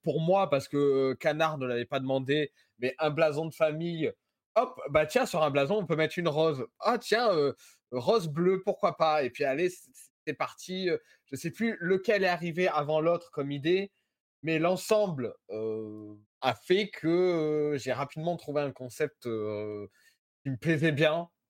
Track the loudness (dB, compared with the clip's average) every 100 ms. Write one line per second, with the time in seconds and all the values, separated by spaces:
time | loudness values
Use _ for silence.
0 | -2 0 2 2 2 0 0 2 4 4
1 | 2 0 -2 0 0 -2 -4 -4 -4 -4
2 | -2 -2 0 -2 -2 _ _ _ -6 -2
3 | -2 2 2 2 -4 -2 -2 0 -4 -2
4 | -4 -4 _ _ _ -2 -2 -4 0 2
5 | 4 2 2 2 2 4 2 2 0 0
6 | 0 0 0 2 2 0 -6 -4 0 0
7 | 0 2 4 2 2 -2 -12 _ _ -2
8 | 2 2 2 0 2 2 0 0 0 2
9 | 2 2 0 0 -2 0 -2 -4 -16 -20
10 | -20 _ -8 -6 -6 -8 -10 -4 -2 -2
11 | -4 _ _ -8 -8 -2 -2 -2 0 0
12 | 2 2 2 0 -2 0 0 0 0 2
13 | 2 0 -2 -6 -4 -2 0 0 0 _
14 | _ _ _ _ -2 0 2 0 2 2
15 | 2 -2 -6 -8 -12 -8 -6 -6 -8 -12
16 | -16 -18 _ _ -2 -2 0 0 0 -4
17 | -2 2 2 0 0 0 -2 -2 -4 -4
18 | -6 -6 -6 -6 -4 -4 -4 -6 -12 -6
19 | -6 -6 -6 -4 -4 -6 -6 -8 -12 _
20 | _ _ _ _ -8 -4 -2 0 0 2
21 | 2 0 -6 _ _